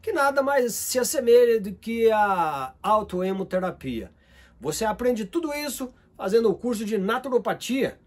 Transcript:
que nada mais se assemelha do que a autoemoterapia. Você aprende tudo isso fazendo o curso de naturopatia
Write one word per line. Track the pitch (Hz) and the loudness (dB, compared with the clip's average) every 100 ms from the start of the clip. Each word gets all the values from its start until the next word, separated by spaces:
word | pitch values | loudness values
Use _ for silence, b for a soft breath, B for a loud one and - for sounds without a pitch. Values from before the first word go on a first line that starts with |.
que | - | -4
nada | 349 277 277 | 0 2 2
mais | 277 277 247 | 2 2 0
se | 190 - 254 | -4 -2 -2
assemelha | 247 302 233 240 240 226 | 0 0 6 8 8 2
do | 196 | -2
que | 196 - 233 226 | -10 -6 2 4
a | 214 202 190 160 139 131 - | 4 2 2 0 -2 -8 -6
autoemoterapia. | 196 214 208 180 185 190 185 185 185 - 139 113 95 b b b b b | 0 2 0 -4 -4 -4 -4 -2 -4 -6 -8 -8 -10 b b b b b
Você | 135 165 | -8 -4
aprende | 220 190 247 226 | -4 -2 -2 -2
tudo | 208 339 320 | -4 -4 -4
isso | 294 294 - 254 b b | -6 -6 -8 -12 b b
fazendo | - 190 226 226 | -10 0 2 2
o | |
curso | 175 240 220 | 0 -4 -4
de | 214 214 | -4 -2
naturopatia | 190 247 269 247 202 170 - 262 165 - | -2 -2 0 -2 -2 -6 -4 -2 -2 -6